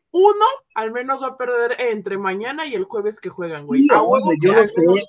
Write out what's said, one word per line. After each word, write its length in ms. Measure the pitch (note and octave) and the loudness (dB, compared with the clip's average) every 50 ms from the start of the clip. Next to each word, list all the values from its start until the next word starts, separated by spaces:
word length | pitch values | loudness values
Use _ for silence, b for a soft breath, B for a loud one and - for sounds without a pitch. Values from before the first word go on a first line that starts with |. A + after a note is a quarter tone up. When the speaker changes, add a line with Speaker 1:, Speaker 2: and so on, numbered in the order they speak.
| _ _ | _ _
Speaker 1:
uno 340 | - F4 F#4+ G#4 G4+ G#4 G#4+ C5 C#5 - _ _ - | 2 4 4 4 4 4 2 0 0 -2 _ _ -8
al 160 | A3 A3 A3 | -8 -6 -6
menos 300 | A#3 B3 B3+ C4+ C4+ C4+ | -6 -6 -6 -6 -6 -6
va 60 | C4+ C4 | -6 -8
a 80 | C4 | -8
perder 400 | - B3+ B3 B3 A#3+ A#3 A#3+ B3 A#3 | -6 -6 -4 -2 -2 -2 -2 -2 -2
entre 360 | A#3+ A#3 G#3+ G#3+ F3 F#3+ G3 G3 | -2 -2 -2 -4 -6 -6 -6 -6
mañana 480 | G3+ F#3+ F#3 G3+ A3+ B3+ C#4 D#4 D#4+ | -4 -4 -4 -6 -6 -8 -8 -8 -8
y 80 | D4 A#3 | -6 -6
el 100 | F#3 F#3+ | -6 -6
jueves 340 | - A#3+ G#3 G3+ G#3 G#3+ - | -6 -6 -6 -6 -6 -6 -8
que 80 | - F#3 | -12 -14
juegan, 360 | - - F3 E3 D#3+ D3 C#3+ | -12 -10 -10 -10 -10 -10 -6
güey? 160 | - B3+ C4+ | 0 2 4
Speaker 2:
Sí, 60 | C#4+ - | 4 6
Speaker 1:
A 120 | - - | 4 4
huevo 120 | A3 A#3+ B3+ | 4 2 2
Speaker 2:
hombre, 200 | C4 G3+ F3+ D#3+ D3 | 2 2 0 0 2
yo 80 | E3+ F#3+ | 2 4
Speaker 1:
que 40 | G#3+ | 6
Speaker 2:
lo 60 | A3+ | 4
Speaker 1:
al 80 | G#3 G#3 - | 4 4 2
menos 240 | F3+ E3 F3 F#3+ G3+ | 2 4 4 4 2
Speaker 2:
sé, 60 | - | 0